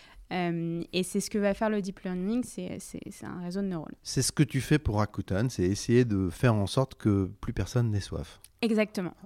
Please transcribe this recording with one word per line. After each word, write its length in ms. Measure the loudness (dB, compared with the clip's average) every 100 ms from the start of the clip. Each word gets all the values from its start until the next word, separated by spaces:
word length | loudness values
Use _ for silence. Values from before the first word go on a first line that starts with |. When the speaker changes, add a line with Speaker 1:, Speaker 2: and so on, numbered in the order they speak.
| -20 -20 -6
Speaker 1:
Euh, 480 | -2 0 0 -2 -4 -2
et 100 | -2
c'est 160 | 0 -2
ce 100 | -2
que 80 | 0
va 160 | 0
faire 160 | 2 0
le 120 | 0
deep 180 | -4 -8
learning, 420 | -6 -4 -2 -2
c'est, 320 | -4 -8 -8 -10
c'est, 220 | -10 -12 -12
c'est 160 | -12
un 160 | -12 -10
réseau 180 | -6 -4
de 60 | -4
neurones. 280 | -4 -8 -12
Speaker 2:
C'est 200 | -4 0
ce 100 | 0
que 120 | 2
tu 180 | 2 0
fais 180 | 2 2
pour 160 | 4
Rakuten, 540 | 2 0 -2 -2 0 0
c'est 140 | 2
essayer 420 | 2 2 4 4
de 240 | 4 2 0
faire 240 | 2 4
en 120 | 4 2
sorte 280 | 0 -2
que 340 | 0 2 4 2 -4
plus 100 | -6
personne 400 | -4 0 0 2
n'ait 80 | 0
soif. 400 | -2 -6 -8 -14 -20 _
Speaker 1:
Exactement. 520 | 0 2 0 -2 -6 -8